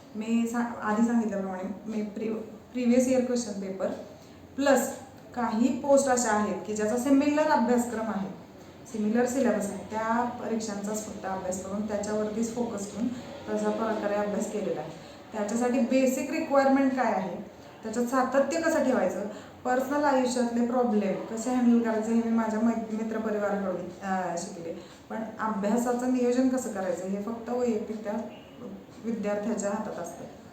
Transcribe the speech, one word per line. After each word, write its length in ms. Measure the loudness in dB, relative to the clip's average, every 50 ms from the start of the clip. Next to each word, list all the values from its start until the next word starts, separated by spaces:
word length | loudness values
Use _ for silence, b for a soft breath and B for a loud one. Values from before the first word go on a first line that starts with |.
| B B -10
मी 300 | -8 -4 0 0 2 2 0 0
सा-, 300 | -2 -2 -2 -4 -6 -4
आधी 240 | -2 2 2 2
सांगितल्याप्रमाणे 680 | 4 4 2 2 0 -2 -2 -4 -4 -6 -6 -6 -8 -8 -10 -10
मी 160 | -8 -4 -4 -4
प्रि-, 320 | -4 -6 -6 -4 -4 -4 -6 -8 -10 -14 -16 -16 -10 -4
प्रिव्हियस 360 | 0 2 4 6 6 6 6
इयर 160 | 4 2 2
क्वेश्चन 360 | 2 0 -2 -2 -4 -6 -8
पेपर 260 | -6 -6 -6 -4 -4 -4 -4 -6 -12 -14 B B B B B B B B -6
प्लस 240 | 0 4 4 4 4 4 0 -6 -10 -14 -16 -18 -20 -18 -12 -6
काही 460 | -4 -2 0 2 2 2 2 2 0
पोस्ट 280 | 4 6 6 6 6 4
अशा 220 | 2 2 2 2
आहेत 240 | 2 2 2 0 -2 -4 -4
की 100 | -6 -4
ज्याचा 200 | -2 0 0 0
सिमिलर 460 | 0 4 4 6 6 6 4 4 4 4
अभ्यासक्रम 640 | 4 4 4 4 4 4 2 2 0 -2 -4 -4
आहे, 220 | -4 -4 -4 -4 -6 -8 -12 -16 -18 -20 B B B B B -16 -10 -6
सिमिलर 340 | -2 0 2 2 2 2
सिलेबस 380 | 2 2 2 2 4 2 2 0
आहे, 220 | -2 -4 -6 -8 -6
त्या 340 | -4 -4 0 0 2 2 0
परीक्षांचाच 800 | 0 -2 -4 -4 -2 -2 -2 -2 -4 -6 -4 -4 -4 -4 -4 -6
फक्त 200 | -8 -10 -8 -6
अभ्यास 380 | -6 -6 -4 -4 -4 -4 -4 -4
करून 240 | -4 -4 -4 -2 -2
त्याच्यावरतीच 640 | -2 -2 -2 0 0 0 0 0 0 -2 -2 -2 0
फोकस 420 | -2 -2 -2 -2 -6 -6 -6 -4
ठेवून 120 | -2 -2 -2 B B B B B B -8 -4
तशा 220 | -2 0 0 0
प्रकारे 440 | 0 0 0 0 -2 0 0 0 0
अभ्यास 380 | 0 0 0 0 -2 -2 -2 -2
केलेला 280 | -2 -2 -2 -4 -4
आहे. 100 | -6 -8 B B B B B B B -10 -6
त्याच्यासाठी 460 | -4 -4 -2 0 0 2 2 2 2
बेसिक 520 | 2 4 4 4 4 4 2 2 -2 -2
रिक्वायरमेंट 640 | -2 -4 -2 2 4 4 6 6 6 6 4 4 2
काय 180 | 2 2 2 2
आहे, 240 | 0 -2 -4 -6 -8 -10 -12 -16 B B B B B -10
त्याच्यात 240 | -6 -2 -2 -2
सातत्य 540 | 0 2 2 2 2 4 2 2 2 2 0
कसं 240 | 2 2 2 4 4
ठेवायचं, 380 | 4 4 4 2 2 0 -2 -6 -6 B B B B B B -2
पर्सनल 400 | 0 0 2 2 0 0 2 2
आयुष्यातले 640 | 4 4 4 4 2 2 2 0 2 2 2 2
प्रॉब्लेम 720 | 2 4 2 4 4 4 2 2 2 0 -2 -4 -6 -6
कसे 140 | -4 -2 0
हँडल 400 | 2 4 6 6 6 6 6 4
करायचे 220 | 0 0 0 2 2
हे 100 | 2 2
मी 60 | 2
माझ्या 300 | 2 2 2 2 0 2
मै-, 320 | 2 2 2 2 -2 -4 -4
मित्रपरिवाराकडून, 1200 | -4 -4 -2 -4 -4 -2 -2 -2 0 0 0 0 -2 -2 -2 -4 -4 -6 -8 -10 -8 -4 -2
अ, 260 | -2 -2 -2 -2 -4 -4
शिकले. 560 | -6 -8 -10 -10 -8 -8 -10 -10 -12 -16 -18 -18 -14 -10
पण 60 | -8 -8 -8 -8 -6 -4
अभ्यासाचं 720 | -4 -2 -2 0 0 2 2 2 2 0 0 0 0 0 2
नियोजन 360 | 2 2 2 4 4 4 2
कसं 240 | 2 0 -2 -4 -4
करायचं 360 | -4 -2 -2 -2 -2 -4 -4
हे 140 | -4 -4 -4
फक्त 280 | -6 -8 -8 -6 -4
वैयक्तिक 540 | -2 0 0 0 0 0 -2 -4 -8 -8 -6
त्या 80 | -6 -6 -6 -6 -8 -12 -16 -18 -20 -18 -16 -14 -14 -14 -14 -16 -18 -18 -12 -6
विद्यार्थ्याच्या 640 | -6 -4 -2 -2 -2 -2 -2 -2 -2 -4 -2 -2 -2
हातात 320 | -2 -4 -4 -6 -8 -8 -8
असतं. 220 | -10 -10 -12 -14 -14 -16 -18 -20 -20